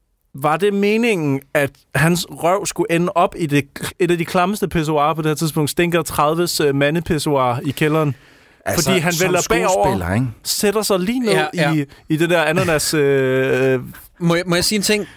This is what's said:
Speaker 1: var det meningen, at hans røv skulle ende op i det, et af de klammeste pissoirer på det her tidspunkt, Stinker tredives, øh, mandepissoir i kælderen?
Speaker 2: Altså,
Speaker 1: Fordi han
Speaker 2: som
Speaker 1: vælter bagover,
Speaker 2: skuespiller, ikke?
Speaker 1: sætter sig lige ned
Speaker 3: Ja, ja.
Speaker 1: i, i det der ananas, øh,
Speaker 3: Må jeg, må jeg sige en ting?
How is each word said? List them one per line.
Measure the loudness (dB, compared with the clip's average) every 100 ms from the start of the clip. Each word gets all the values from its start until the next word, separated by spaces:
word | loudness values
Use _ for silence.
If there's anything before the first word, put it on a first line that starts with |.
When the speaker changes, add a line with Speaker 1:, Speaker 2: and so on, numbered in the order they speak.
| _ _ _
Speaker 1:
var | -6 -2 0
det | 0
meningen, | 0 0 2 0 0 0 -2 -2
at | -2 -2 -6 _
hans | 0 2 2 -2
røv | -4 0 0 -2
skulle | -4 -2
ende | 0 0
op | 0 0 -2
i | 0
det, | 0 -2 -10 -12 -4
et | 0
af | 0
de |
klammeste | 0 0 0 -2 -2
pissoirer | -2 0 0 0
på | 0
det | -2
her |
tidspunkt, | -2 -2 -2 -2
Stinker | 0 0 0
tredives, | -2 0 0 2 -2 0
øh, | 0
mandepissoir | 2 2 0 -2 -2 0 0 0 0 -4
i |
kælderen? | -2 0 2 0 -4 -12 -20 _ _ -4
Speaker 2:
Altså, | -2 0
Speaker 1:
Fordi | 0
han | 0
Speaker 2:
som | 0
Speaker 1:
vælter | 0 0 0
bagover, | 0 2 2
Speaker 2:
skuespiller, | 2 0 -2
ikke? | -2 -2 -6
Speaker 1:
sætter | -8 -2 0 0
sig | 0 0
lige | 0 -2
ned | 0
Speaker 3:
Ja, | 0 0
ja. | 0 0
Speaker 1:
i, | 0 -2 -10 _
i | 0
det | 2
der | 2
ananas, | 2 0 0 0 0
øh, | 2 2 2 2 0 0 2 2 0 -4 -16 -20 _
Speaker 3:
Må | 0
jeg, | 0 0
må |
jeg | 0
sige | 0 -2
en |
ting? | 0 -2 -2